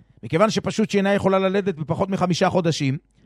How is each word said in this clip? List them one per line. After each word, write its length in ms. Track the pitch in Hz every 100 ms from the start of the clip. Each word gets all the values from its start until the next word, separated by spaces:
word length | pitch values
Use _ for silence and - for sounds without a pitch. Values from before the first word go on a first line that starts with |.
| _ _
מכיוון 280 | 117 160 214
שפשוט 400 | - - - 214
שאינה 240 | 196 196
יכולה 240 | 202 196 190
ללדת 360 | 190 196 196
בפחות 340 | 151 147 - 196
מחמישה 420 | 185 180 170 185
חודשים, 480 | 196 165 - 139 135 - _